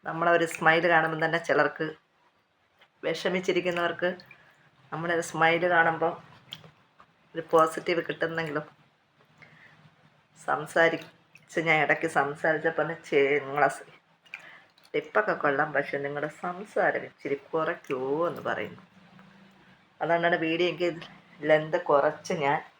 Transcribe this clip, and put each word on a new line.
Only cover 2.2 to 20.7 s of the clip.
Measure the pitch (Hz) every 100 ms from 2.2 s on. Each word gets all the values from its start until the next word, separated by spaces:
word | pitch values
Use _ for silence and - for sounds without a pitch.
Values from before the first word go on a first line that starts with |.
| _ _ _ _ _ _ _ _ -
വിഷമിച്ചിരിക്കുന്നവർക്ക് | 165 196 185 185 175 175 175 170 170 180 185 - - _ _ _ _ _
നമ്മളെ | 156 170 165
ഒരു | 165
സ്മൈൽ | 160 165 170 175
കാണുമ്പോൾ | 170 165 160 165 175 - - _ - - _ _ _ _ _ _
ഒരു | 165 160
പോസിറ്റീവ് | 165 160 - 165 170 165
കിട്ടുന്നെങ്കിലും, | 147 165 165 160 147 151 _ _ _ _ _ _ _ - - - _ - _ _ _ _ _ -
സംസാരിച്ച്, | 143 151 180 165 156 - _ _ _ _ - 165
ഞാൻ | 156
ഇടയ്ക്ക് | 143 151 160 160
സംസാരിച്ചപ്പോൾ | 143 147 165 156 - -
ഒന്ന് | 156 165 -
ചേ-, | 151 139 147 135
നിങ്ങളെ | 143 139 -
സ്-, | - - _ _ _ - - - _ _ _
ടിപ്പൊക്കെ | 151 - 214 214 165
കൊള്ളാം, | 151 139 151 139
പക്ഷെ | 143 143 143
നിങ്ങളുടെ | 143 151 -
സംസാരം | 180 180 214 - 170 - 131
ഇച്ചിരി | _ - 139 -
കുറയ്ക്കുമോ | 160 160 170 - 131 131 147 170
എന്ന് | 127 120
പറയുന്നു. | - 101 - - _ - - - - - _ - _ _ _
അതുകൊണ്ടാണ് | 156 170 170 175 160
വീഡിയോയ്ക്ക് | 165 180